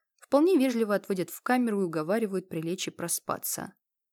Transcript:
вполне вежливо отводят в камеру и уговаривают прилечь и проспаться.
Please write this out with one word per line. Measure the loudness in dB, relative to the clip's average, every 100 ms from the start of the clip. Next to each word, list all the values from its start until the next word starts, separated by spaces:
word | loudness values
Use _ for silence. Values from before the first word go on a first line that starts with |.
| _ _
вполне | 0 4 6 6
вежливо | 4 2 2
отводят | 0 0 -4 -4
в | -6
камеру | -2 0 0 0
и |
уговаривают | -2 -2 0 0 0 -4 -6
прилечь | -6 -4 -6 -6
и |
проспаться. | -6 -6 -6 -4 -6 -6 -8 -10 -14 _ _ _